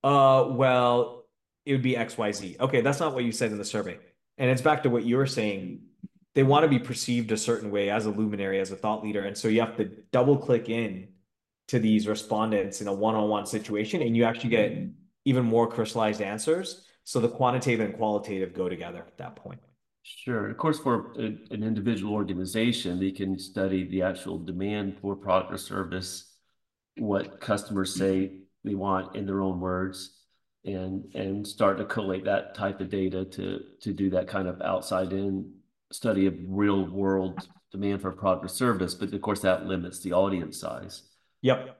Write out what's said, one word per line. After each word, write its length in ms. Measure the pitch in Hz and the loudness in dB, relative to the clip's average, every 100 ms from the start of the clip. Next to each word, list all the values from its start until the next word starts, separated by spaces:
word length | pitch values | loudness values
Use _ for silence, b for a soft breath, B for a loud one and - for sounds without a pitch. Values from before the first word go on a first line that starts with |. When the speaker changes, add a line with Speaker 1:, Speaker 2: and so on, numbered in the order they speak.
Speaker 1:
"Uh, 460 | 139 143 135 135 120 | 6 8 8 8 6
well, 720 | 120 131 127 123 120 117 - - _ _ _ - | 4 4 6 6 4 2 -4 -20 _ _ _ -2
it 60 | |
would 100 | 135 | 0
be 160 | 127 120 | 2 0
X, 180 | 117 - | -2 -2
Y, 160 | 107 | -2
Z." 260 | 101 98 - | -2 -8 -2
"Okay, 220 | 135 135 | 2 2
that's 180 | 117 139 | 2 2
not 160 | 165 131 | 0 0
what 80 | |
you 80 | 120 | -2
said 200 | 110 117 | 0 -2
in 60 | 104 | -2
the 80 | 101 | -4
survey." 320 | 110 95 85 - _ _ _ | -4 -6 -10 -18 _ _ _
And 140 | 127 | 2
it's 100 | 127 | 4
back 220 | 139 151 | 4 4
to 80 | 131 | 2
what 120 | 120 | 2
you 140 | 113 123 | 2 2
were 80 | 135 | 2
saying. 560 | 127 107 98 92 - - _ - _ _ | 0 -2 -2 -8 -12 -18 _ -20 _ _
They 100 | - | 2
wanna 260 | 135 147 160 | 6 6 6
be 100 | 131 | 4
perceived 540 | - 123 - 120 110 | 2 -6 0 0 0
a 40 | 107 | -2
certain 340 | - 117 107 | 0 -2 0
way 180 | 101 101 | 0 2
as 160 | 107 107 | 2 0
a 40 | |
luminary, 520 | 101 110 104 98 98 | 0 -2 -2 -2 0
as 100 | 95 | -2
a 60 | 98 | -4
thought 260 | 107 110 | -2 -2
leader. 220 | 110 101 98 | -2 -4 -4
And 120 | 101 | -2
so 120 | 113 | 2
you 100 | 110 | 2
have 160 | 113 - | 2 -2
to 160 | 107 - - | -4 -4 -2
double 240 | 127 123 139 | 2 4 4
click 320 | - 120 110 | 4 0 0
in 400 | 113 113 92 95 _ _ _ _ _ - | -4 -4 -6 -14 _ _ _ _ _ -4
to 100 | 127 | 0
these 300 | 110 110 104 | 4 4 2
respondents 720 | 107 - 107 110 104 95 - | -4 -2 -2 2 0 0 -4
in 80 | 101 | -4
a 60 | |
one-on-one 520 | 98 107 110 107 104 101 | 0 0 2 0 0 -2
situation, 560 | 110 104 104 110 180 | -6 -4 -4 -2 -2
and 140 | 123 113 | 0 4
you 80 | |
actually 280 | 113 117 117 | 4 2 0
get 260 | 113 104 - - - _ _ - | 2 2 0 -8 -12 _ _ 2
even 180 | 127 | 2
more 240 | 117 117 117 | 4 4 4
crystallized 540 | 120 110 117 110 107 | 0 -2 0 0 0
answers. 680 | 101 107 - 170 190 - b b | -4 -4 0 0 -2 -12 b b
So 160 | - 127 | -6 0
the 80 | 120 | 0
quantitative 580 | - 127 127 127 113 107 | 2 2 2 2 2 0
and 80 | |
qualitative 600 | - 110 104 - 98 92 | 0 0 0 -2 -4 -4
go 160 | 92 90 | -2 -4
together 300 | 90 85 85 | -4 -10 -12
at 180 | 85 _ | -16 _
that 180 | - - | -16 -14
point. 240 | - - _ _ _ _ | -18 -18 _ _ _ _
Speaker 2:
Sure. 460 | - - - 117 104 | -20 -14 -4 -2 -2
Of 60 | - | -2
course, 240 | 160 151 | 0 0
for 320 | 135 117 - - | 2 0 -2 -6
a, 60 | 113 107 - | -6 -6 -10
an 100 | 107 | -4
individual 500 | 110 107 101 107 101 | -2 0 0 0 -2
organization, 840 | 107 95 90 92 110 117 113 92 90 | -2 -2 -4 -2 0 2 0 -2 -2
they 140 | 95 | -2
can 260 | 95 95 95 | -2 -4 -4
study 480 | - - 95 95 90 | -6 -2 0 0 0
the 140 | 92 | 0
actual 360 | 92 87 92 92 | -2 -2 -8 -8
demand 600 | 85 90 98 107 98 95 | -6 -4 -4 -2 -4 -6
for 160 | 98 98 | -6 -6
product 340 | 98 92 92 | 2 2 2
or 60 | 92 | -8
service, 760 | - 98 87 90 92 - - _ _ _ _ _ _ - | -8 -6 -4 -6 -8 -12 -16 _ _ _ _ _ _ -8
what 440 | 110 98 - - | -2 0 -2 -10
customers 520 | - 104 - 98 92 | -2 -2 -2 -2 -2
say 440 | 90 95 95 95 95 - _ | 0 2 2 0 -6 -20 _
they 120 | - 98 | -6 -4
want 420 | 98 95 95 110 | 0 -2 -2 -8
in 80 | 101 | -4
their 160 | 98 | 0
own 180 | 95 92 | 0 -2
words, 580 | 92 92 92 95 - _ _ _ _ _ | -2 -2 -2 -6 -16 _ _ _ _ _
and, 500 | - 95 92 95 - | -10 -8 -6 -8 -8
and 320 | - 95 101 104 | -6 -4 -4 -6
start 320 | - 104 95 | 2 2 2
to 60 | 101 | -2
collate 380 | - 98 95 | -4 -2 -2
that 320 | 95 98 - - | 0 0 -2 -4
type 240 | 98 98 | -4 -4
of 100 | 95 | -4
data 360 | 98 92 92 95 | -2 -2 -2 -6
to, 380 | - 95 95 - - | -6 -6 -6 -10 -10
to 100 | - | -8
do 200 | 98 98 | 0 2
that 180 | 92 92 | 2 0
kind 180 | 98 92 | -2 -4
of 140 | 87 | -4
outside 500 | 90 92 - 95 92 | -2 -2 -2 -2 0
in 440 | 95 98 95 - - _ _ _ | -2 -2 -4 -6 -16 _ _ _
study 340 | - 117 98 95 | -6 0 4 4
of 80 | 85 90 | 2 -6
real 380 | 95 104 98 92 | 0 2 2 0
world 640 | 95 98 95 92 87 - _ _ | -2 0 2 0 -6 -14 _ _
demand 320 | 98 101 98 | -6 -4 -2
for 100 | 92 | -4
a 20 | |
product 320 | 85 98 92 90 | -2 0 0 -2
or 20 | |
service. 460 | - 127 98 90 | 0 2 2 0
But 200 | - 98 | -4 -6
of 80 | 98 | -4
course, 200 | - 98 | -2 0
that 240 | 98 92 - | 2 2 0
limits 340 | 92 87 - | -4 -4 -8
the 140 | 95 | 0
audience 440 | 87 98 95 80 - | 2 4 2 -4 -8
size. 460 | 80 - 98 - _ _ _ _ | -8 -8 -12 -16 _ _ _ _
Speaker 1:
Yep. 360 | 127 127 - | 2 2 0